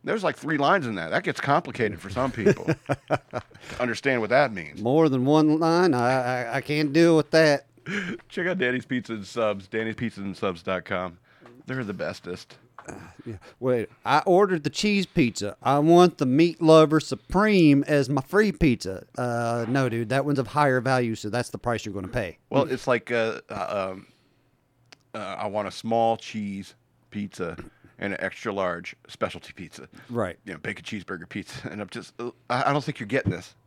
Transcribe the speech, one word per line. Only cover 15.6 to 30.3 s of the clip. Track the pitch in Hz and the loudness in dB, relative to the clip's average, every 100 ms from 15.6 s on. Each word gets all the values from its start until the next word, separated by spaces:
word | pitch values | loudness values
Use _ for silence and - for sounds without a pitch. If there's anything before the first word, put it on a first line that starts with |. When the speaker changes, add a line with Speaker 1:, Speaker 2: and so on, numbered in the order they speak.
Speaker 2:
I | 123 143 | 0 4
want | 156 170 180 - | 8 8 8 4
the | |
Meat | 131 135 170 160 | 2 4 4 4
Lover | 160 160 156 156 | 8 8 8 2
Supreme | - - - 180 214 196 156 139 | -2 -10 -2 2 4 6 8 6
as | 143 147 131 | 4 0 2
my | 143 | -2
free | - 196 214 | 2 2 2
pizza. | 156 160 117 92 95 - - | 2 2 2 -4 -10 -10 -6
Uh, | 123 120 117 117 113 | -4 -2 -2 -2 -2
no, | 135 127 | 0 0
dude, | 117 113 | -2 -2
that | 131 | -2
one's | 143 139 | 0 -2
of | 117 | -2
higher | 147 143 127 | 2 2 2
value, | 120 127 120 | 2 0 0
so | 110 107 | -4 -4
that's | 113 120 | -4 -6
the | 101 | -6
price | 120 117 | -4 -4
you're | 107 | -6
gonna | 98 95 | -10 -6
pay. | 123 92 - _ | -6 -6 -10 _
Speaker 1:
Well, | 139 135 | -2 0
it's | 123 - | -4 0
like, | 120 - | -2 0
uh, | 120 113 67 - | -2 -2 -4 -10
uh, | 104 90 101 95 | -8 -4 -4 -4
um, | 95 - _ _ _ _ _ _ _ _ - _ | -8 -16 _ _ _ _ _ _ _ _ -20 _
uh, | 113 98 95 | -10 -8 -8
I | 104 | -4
want | 104 98 | -4 -6
a | |
small | - 113 113 113 113 | -8 -2 0 2 0
cheese | - 110 101 98 95 _ _ _ _ | -6 -8 -8 -8 -12 _ _ _ _
pizza | 101 101 - 87 82 - _ - - | -10 -10 -8 -10 -10 -18 _ -20 -10
and | 98 | -8
an | 98 | -6
extra | 95 - 117 | -8 -6 -8
large | 98 92 85 87 - - | -4 -4 -4 -12 -18 -20
specialty | - 98 87 - | -8 -8 -8 -18
pizza. | - 82 - 65 - - | -18 -18 -18 -20 -20 -10
Speaker 2:
Right. | 117 95 | -6 -6